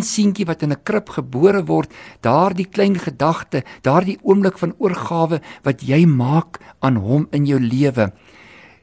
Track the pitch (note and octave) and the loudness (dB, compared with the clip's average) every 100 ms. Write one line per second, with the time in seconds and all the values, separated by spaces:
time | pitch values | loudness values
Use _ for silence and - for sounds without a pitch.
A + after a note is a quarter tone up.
0 | A3 - G3+ F#3+ F3 G#3+ D3 C#3 - G#3+ | 2 0 0 0 -4 -4 -4 -4 -4 -4
1 | G#3 - B2+ B2+ F#3 G3 D#3 D#3+ D3 - | -4 -8 -6 2 2 2 0 -2 -2 -10
2 | - - A#2 C#3+ F#3+ F#3 F3+ G#3 G3+ F3+ | -20 -6 0 2 2 -2 -4 0 0 0
3 | - B2+ D3 E3 - C3+ - - C3 D#3 | -4 -2 -2 -2 -4 -8 -8 -6 0 2
4 | F#3 - - G3 F#3+ - E3+ - G3 F3 | 0 -2 2 2 2 -2 -6 -2 -4 -2
5 | - E3+ D#3+ E3 - - C#3 C3+ B2+ D3 | -4 -2 -2 -2 -8 -8 -4 -4 0 4
6 | E3+ C3 B2 D#3+ - - - - C3+ A#2 | 4 4 2 0 -2 -10 -20 -4 -2 0
7 | G2 C#3+ - D3 C#3+ C3+ A#2+ B2+ C#3+ A#2+ | 0 0 0 -2 0 0 0 0 0 0
8 | G2+ - _ - - - - _ | -2 -4 _ -20 -20 -20 -20 _